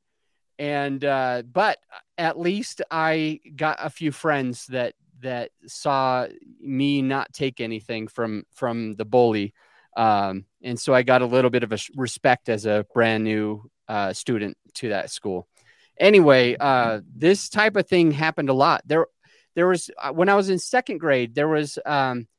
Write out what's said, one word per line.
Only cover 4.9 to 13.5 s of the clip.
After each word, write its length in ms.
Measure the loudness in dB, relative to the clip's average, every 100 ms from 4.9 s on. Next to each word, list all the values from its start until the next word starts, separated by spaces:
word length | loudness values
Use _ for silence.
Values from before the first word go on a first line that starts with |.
| -8 _ _
that 300 | -10 -8 -10 _ -20
saw 580 | -8 -2 0 2 0 -4 -10 -20 -16
me 420 | -6 -2 0 0
not 300 | 0 -2 -4
take 280 | -6 -6 -4
anything 480 | -8 -8 -8 -10 -8
from, 360 | -6 -6 -6 -10
from 420 | -6 -4 -4 -6 -8
the 80 |
bully. 500 | 0 4 4 2 -4 -8 _ _ _ 0
Um, 480 | 2 2 0 -6 -12 _
and 160 | -10 -6
so 140 | 2
I 80 | 4
got 200 | 6 4
a 40 | 4
little 240 | 4 4
bit 120 | 2
of 100 | -2
a 40 | -4
sh-, 120 | -8 -8
respect 520 | -8 0 2 2 0
as 180 | -4 0
a 180 | -2 0
brand 300 | 2 2 2
new, 460 | 0 -2 -4